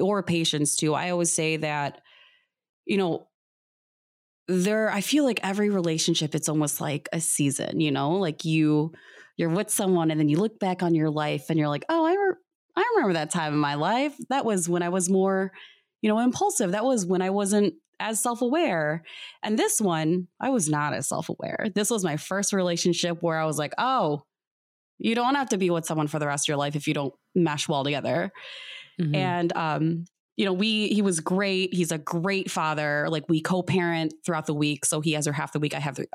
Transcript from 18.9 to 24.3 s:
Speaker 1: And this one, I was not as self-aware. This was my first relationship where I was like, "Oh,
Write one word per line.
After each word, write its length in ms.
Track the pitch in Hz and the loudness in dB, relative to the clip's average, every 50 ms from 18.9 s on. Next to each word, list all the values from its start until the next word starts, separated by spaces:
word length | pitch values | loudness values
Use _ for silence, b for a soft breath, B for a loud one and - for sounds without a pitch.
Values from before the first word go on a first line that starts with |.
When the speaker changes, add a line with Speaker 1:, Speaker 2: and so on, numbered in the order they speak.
| 151 170 165 B B B B B B B - | -2 -4 -6 B B B B B B B -4
Speaker 1:
And 120 | 214 214 | -2 0
this 240 | 226 381 427 - - | 2 2 0 0 0
one, 460 | 220 190 170 156 156 156 175 180 180 - _ _ | 0 2 2 2 2 2 0 0 -2 -6 _ _
I 100 | - 262 | -2 0
was 180 | 277 240 160 156 | 0 0 0 0
not 260 | 151 147 147 147 139 | 0 0 0 -2 -2
as 140 | - 147 - | -4 -4 -4
self-aware. 600 | - - - - - - - - - - - 220 | -4 -4 -4 -6 -8 -8 -8 -8 -6 -4 -4 -2
This 180 | 185 202 214 208 | -2 -2 0 0
was 120 | 240 220 | 0 0
my 140 | 185 170 165 | 0 -2 -2
first 360 | 156 - - 185 196 202 - | -4 -4 -4 -4 -2 -2 0
relationship 680 | - 196 180 180 170 165 - 180 170 170 - 175 170 165 | 0 0 0 0 0 0 2 0 0 2 0 -2 -2 -2
where 160 | - 170 160 160 | -2 -2 0 0
I 60 | 160 | 0
was 140 | 156 151 143 | -2 -2 -2
like, 160 | 151 143 - - | -4 -4 -2 -2
"Oh, 460 | 226 254 262 254 196 156 151 151 - _ | 0 0 2 2 2 0 0 -2 -6 _